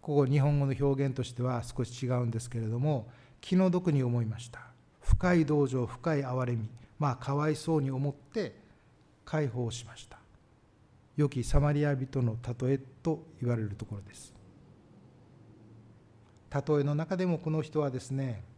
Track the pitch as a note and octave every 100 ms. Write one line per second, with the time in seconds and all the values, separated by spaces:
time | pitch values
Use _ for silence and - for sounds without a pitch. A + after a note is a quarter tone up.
0 | - D3 C3 C#3+ C#3 C#3+ C#3 C3 C#3 C3+
1 | C#3 B2+ B2 - B2 A#2+ A#2 - A#2+ -
2 | B2 B2 A#2+ A2+ - A#2 A2 A#2 D3 C#3+
3 | G#3 - - - - F#3 F#3 F3+ F3+ C#3+
4 | B2+ A#2+ A2 G#2+ - - - - _ _
5 | - - F3+ F3 D3+ D3+ C3+ B2+ A#2 -
6 | E3+ D3 C3+ B2+ B2 A#2 A2 - - -
7 | D3 A#2+ - C#3 D3+ D3+ - D#3+ C3+ C3+
8 | C#3 C3+ - A3+ E3 - - - _ _
9 | _ _ - D#3 C#3+ A#2 A#2 - - -
10 | - - - - _ _ _ _ _ _
11 | _ - D3 B2+ A2+ C#3+ D3 D3 D3 C#3
12 | C3 C3+ A#2+ A#2 A#2+ A#2 B2+ C#3 C3+ -
13 | E3 D#3 - - A#2+ A#2 G#2+ G2+ - G#2
14 | G2+ - - - - - - - - -
15 | - - - - - - - - - -
16 | - - - - - C#3+ C3+ D3 C#3+ D3
17 | D#3+ F#3 F3+ D#3+ D#3+ D#3 D#3 D#3 C#3+ B2+
18 | - C3+ C3+ G#2+ -